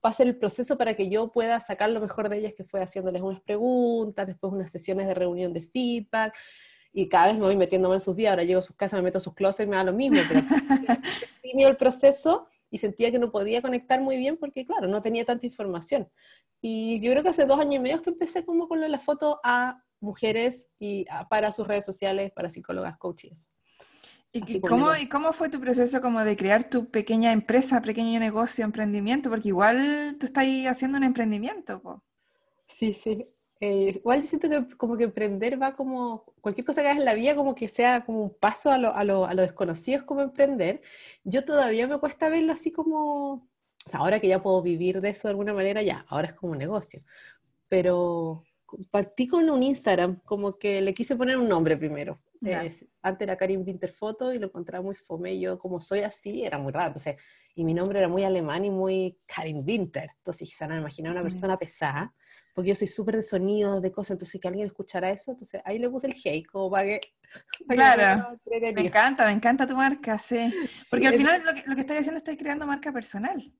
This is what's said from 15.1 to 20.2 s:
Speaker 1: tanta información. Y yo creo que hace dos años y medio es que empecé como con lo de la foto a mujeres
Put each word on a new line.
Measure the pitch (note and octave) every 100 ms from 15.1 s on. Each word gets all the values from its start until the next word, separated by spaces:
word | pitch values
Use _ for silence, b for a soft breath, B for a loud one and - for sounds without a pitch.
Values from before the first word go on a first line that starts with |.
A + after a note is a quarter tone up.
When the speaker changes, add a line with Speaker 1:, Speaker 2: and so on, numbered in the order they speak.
| A3+
Speaker 1:
tanta | A#3 A#3+ B3
información. | - G3+ E3+ E3 C#4+ G3 b b b b _
Y | A3+ A3+ A3 A3+
yo | A3+
creo | C4
que | E4
hace | E4+ C#4
dos | C#4
años | D4 C#4
y |
medio | B3+ D#4+
es |
que | E4
empecé | E4+ E4 F#4
como | E4+ E4+ E4+
con | E4
lo |
de | D#4
la | C#4+
foto | - D4 D4+ D4
a | B3 B3 B3 B3+ _ _
mujeres | G#3 F#3